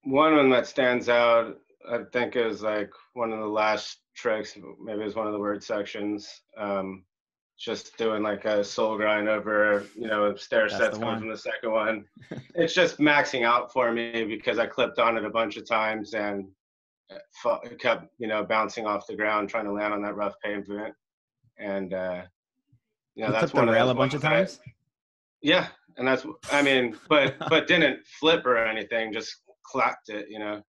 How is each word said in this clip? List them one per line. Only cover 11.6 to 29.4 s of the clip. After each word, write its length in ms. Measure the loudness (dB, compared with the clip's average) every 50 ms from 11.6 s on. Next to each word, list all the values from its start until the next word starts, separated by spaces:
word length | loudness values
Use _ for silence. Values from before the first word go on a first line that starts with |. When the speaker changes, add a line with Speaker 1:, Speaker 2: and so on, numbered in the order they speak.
| -4 -2
Speaker 1:
one. 320 | 0 0 0 0 -2 -4 -8 _ _ -20 -16 _
Speaker 2:
<laughs> 100 | -14 -14 -14 _ 0
Speaker 1:
It's 200 | 0 0 2 4
just 240 | 2 2 2 2 2
maxing 460 | 4 6 6 4 4 2 0 2 4
out 260 | 4 4 4 2 0
for 200 | 0 0 2 2
me 320 | 0 0 -2 -2 -4 -4 -4
because 340 | -4 -6 -2 -2 -2 0 0
I 80 | 0
clipped 320 | -2 0 -2 -2 0 2 2
on 180 | 2 2 2
it 80 | 0 -4
a 60 | -2
bunch 260 | -2 -2 -2 -2 -4
of 100 | -10 -4
times 480 | -2 0 0 0 0 -2 -4 -8 -6 -4
and 340 | -4 -2 -2 -4 -6 -8 -10 _ _ _ _ _ _ _ _ _ _ _ _
it 140 | -20 -20 -20 _ _ -4
fu-, 140 | -2 -2 -2 -2
it 160 | -4 -14 -14 -2
kept, 300 | 0 0 0 0 -4 -18 _ _
you 80 | -6
know, 180 | -2 -2 -2 0
bouncing 420 | 0 0 0 0 -2 -4 -6 -4
off 200 | -4 -4 -4 -6
the 80 | -8 -6
ground, 320 | -2 -2 0 0 0 -2 -2
trying 160 | -4 -4 -4
to 60 | -4
land 220 | -4 -2 -2 -2 -2
on 80 | -4
that 140 | -4 -6 -6
rough 180 | -4 -6 -6 -6 _
pavement. 500 | -8 -6 -6 -6 -8 -8 -10 -8 -8 -10 -12 _ _ _ _ _ _ _ _ _ _ _ _ -12
And, 360 | -8 -6 -4 -4 -4 -6 -6
uh, 280 | -6 -4 -4 -6 -8 -10 -14 _ _ _ _ _ _ _ _ _ _ _ _ _ _ _ _ _
you 80 | -4
know, 60 | -2 0
Speaker 2:
You 40 |
Speaker 1:
that's 60 | 2 0 0 2
Speaker 2:
clipped 20 | 2
the 60 | 2
Speaker 1:
one 80 | 4 4
of 60 | 4
Speaker 2:
rail 120 | 4 4
Speaker 1:
those 60 | 4
Speaker 2:
a 20 | 4
bunch 180 | 2 0 0
Speaker 1:
ones 20 | 0
Speaker 2:
of 40 | -2
Speaker 1:
that 100 | 0 2
I 40 | 2 2
Speaker 2:
times? 220 | 0 0 -4 -16 _ -20 _ _ _ _ _ _ _ _ _ _ _ _ _ _
Speaker 1:
Yeah. 260 | 2 2 2 2 2 -2 -14 _ _ _ _
And 100 | -4 0
that's, 200 | 0 0 0 -2 -10 -14 -14 -6 0
I 80 | 2 2
mean, 340 | 4 4 4 4 2 0 -4 -10 -2 2
but, 280 | 4 4 4 2 0 -4
Speaker 2:
<laughs> 60 | 0 2
Speaker 1:
but 180 | 2 2 4
didn't 380 | 4 4 4 4 2 2 -2 _
flip 380 | _ -10 0 4 4 4 4 4
or 120 | 2 2 4
anything, 540 | 2 0 -2 -4 -6 -2 -2 -2 -2 -2
just 240 | -6 -8 -8 -10 -14 _